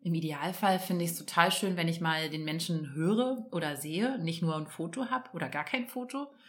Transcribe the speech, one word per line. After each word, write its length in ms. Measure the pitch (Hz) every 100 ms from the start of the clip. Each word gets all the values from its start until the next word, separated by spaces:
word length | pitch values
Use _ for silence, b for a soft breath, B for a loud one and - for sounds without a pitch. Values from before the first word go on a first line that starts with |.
Im 100 | 175
Idealfall 680 | 165 156 143 160 185 202 185
finde 260 | 185 180 170
ich's 120 | 170
total 340 | - - 175
schön, 240 | 180 196 180
wenn 120 | 165
ich 140 | 165
mal 280 | 165 160 160
den 160 | 156 156
Menschen 480 | 160 165 160 147
höre 540 | 139 165 214 254 262 220
oder 240 | 175 156 143
sehe, 440 | 151 165 240 262
nicht 220 | 160 165
nur 140 | 165 156
ein 120 | 151
Foto 400 | - 170 262 240
hab 260 | 254 254
oder 160 | 170 143
gar 160 | 143 151
kein 220 | 254 240
Foto. 440 | 247 247 277 285 B